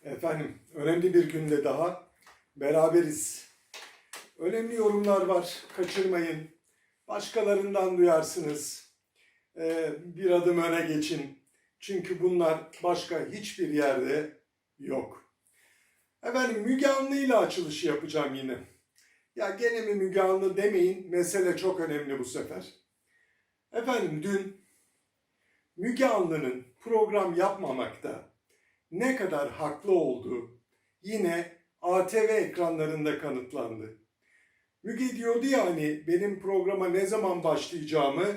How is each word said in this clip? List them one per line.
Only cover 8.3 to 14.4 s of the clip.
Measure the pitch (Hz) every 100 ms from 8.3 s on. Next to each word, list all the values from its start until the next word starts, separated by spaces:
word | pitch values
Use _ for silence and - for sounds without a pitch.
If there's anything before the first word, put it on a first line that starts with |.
| - 151 147 - - - _ _ _ _ _ _ -
Ee, | 165 165 160 151
bir | 175 160 190
adım | 175 175 170
öne | 170 165 156
geçin. | 151 151 160 139 - _ _ _ _
Çünkü | - 196 185 180
bunlar | 180 180 165 156 - -
başka | 180 170 - 160 -
hiçbir | 208 202 - 165
yerde | 147 143 131 131 151 151 -